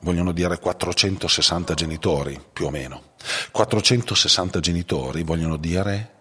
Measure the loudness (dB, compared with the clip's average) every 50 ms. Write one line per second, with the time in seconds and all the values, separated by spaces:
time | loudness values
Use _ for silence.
0 | 0 0 0 2 2 0 0 0 0 0 0 0 -2 -2 -2 -2 -2 -2 0 0
1 | 0 0 0 -2 0 0 0 2 2 2 2 2 0 -2 -2 -2 -2 -4 -4 -2
2 | 0 2 2 2 0 -2 -6 -10 -14 _ _ -4 -4 -2 -2 -4 -8 -8 -12 -14
3 | -18 -20 _ _ -8 -6 -6 -6 -6 -6 2 2 2 4 4 2 4 4 2 2
4 | 2 0 0 2 4 4 4 2 2 0 0 0 0 2 0 0 0 0 -2 -2
5 | -2 -2 -4 -4 -2 0 0 0 2 0 -2 -2 -2 0 0 0 0 0 -2 -4
6 | -4 -8 -14 -20